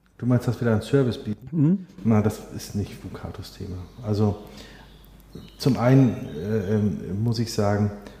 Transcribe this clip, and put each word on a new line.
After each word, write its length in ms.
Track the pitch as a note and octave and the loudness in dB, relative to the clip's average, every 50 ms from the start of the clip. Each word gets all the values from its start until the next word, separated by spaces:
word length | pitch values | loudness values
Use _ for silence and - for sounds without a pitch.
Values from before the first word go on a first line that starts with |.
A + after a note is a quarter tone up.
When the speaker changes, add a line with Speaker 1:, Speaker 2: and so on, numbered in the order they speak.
| _ _ _ - | _ _ _ -6
Speaker 1:
Du 80 | - | 0
meinst, 220 | A#2+ B2+ A#2+ - - | 2 2 2 2 0
dass 120 | A2+ - | -2 0
wir 40 | A#2+ | 0
da 80 | A#2 A2 | 2 2
einen 80 | G#2 | 0
Service 360 | - - C#3 C#3 C3+ A#2+ G#2+ - | 0 2 2 2 4 2 0 -4
bieten? 300 | - G#2+ G#2 - - - | -4 -8 -8 -8 -8 -6
Speaker 2:
Mhm. 340 | - E3+ C#3 D#3 F#3 G3 F#3 - - - - | 0 2 4 4 4 2 -2 -8 -14 -4 0
Speaker 1:
Na, 180 | A2 A2+ G#2+ | 4 4 4
das 300 | G2+ G#2+ - - - - - | 4 2 0 -4 -10 -12 -12
ist 200 | F2 - - - | -12 -12 -8 -6
nicht 280 | G#2 F#2+ - - - - | -6 -6 -6 -8 -14 -14
Vucatos 540 | F#2+ - - - E2+ - - F#2 - - - | -14 -14 -12 -12 -12 -12 -12 -14 -14 -12 -12
Thema. 180 | F#2 F2+ F2+ F2+ F2+ - - - B2 | -12 -10 -10 -10 -12 -14 -16 -10 -4
Also 340 | A2 G#2+ G2+ G#2+ G#2 F#2+ - - - - - - - - - - - - - - - - - - - - - - - - - | -2 0 2 2 2 2 -2 -8 -16 -18 -18 -18 -20 -20 -20 -20 -20 -20 -20 -20 -20 -20 -20 -20 -20 -20 -18 -18 -18 -10 -2
zum 200 | - C#3+ A#2+ G2 | 0 2 2 4
einen, 380 | A#2 B2 C3 C3+ C3+ A#2 G2 - - - - | 4 6 8 8 6 6 2 -2 -8 -10 -10
äh, 400 | - - G#2 A2 A2 F#2+ F#2 A2 | -8 -4 -2 -2 -2 0 0 0
ähm, 480 | G#2+ G#2 G#2 E2 - - - F#2 G2+ A2+ | 2 2 2 0 -2 -6 -6 -4 -2 -2
muss 140 | A#2+ A2+ A2+ | -2 0 -2
ich 120 | A#2 - | -2 -4
sagen, 400 | - - G#2 G2+ G#2 G2+ G#2+ G2+ - - - - - - | 0 0 2 2 4 2 2 0 0 -4 -14 -18 -20 -20